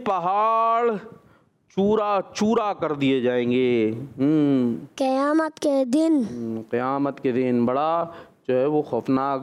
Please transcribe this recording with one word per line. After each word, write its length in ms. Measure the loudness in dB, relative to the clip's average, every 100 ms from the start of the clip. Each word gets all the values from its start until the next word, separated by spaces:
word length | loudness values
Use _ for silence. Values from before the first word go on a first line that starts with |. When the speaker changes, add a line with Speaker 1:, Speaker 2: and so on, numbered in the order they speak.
| -2
Speaker 1:
पहाड़ 920 | -2 0 0 2 2 0 2 0 -2 -8 -20 _ _ _ _ _ 0
चूरा 440 | 2 2 2 0 -2
चूरा 380 | -2 0 2 0
कर 200 | -2 -4 0
दिए 240 | 2 2
जाएंगे? 680 | 2 0 0 2 2 2 0 -2 -10 -2
हम्म। 680 | 0 2 2 2 0 -2 -8 -4
Speaker 2:
क़यामत 600 | -2 0 0 0 -2 -2
के 260 | 0 0 2
दिन। 360 | 2 2 2
Speaker 1:
हम्म, 380 | 0 -6 -8 -8 -4
क़यामत 480 | -4 -2 -2 -2 -2
के 140 | -2
दिन। 320 | 0 2 2 2
बड़ा 240 | 2 0 -2 -4 -10 -20 _ -2
जो 60 |
है 120 | 0 2
वो 160 | 0
खौफनाक 580 | -2 -4 0 0 0 -4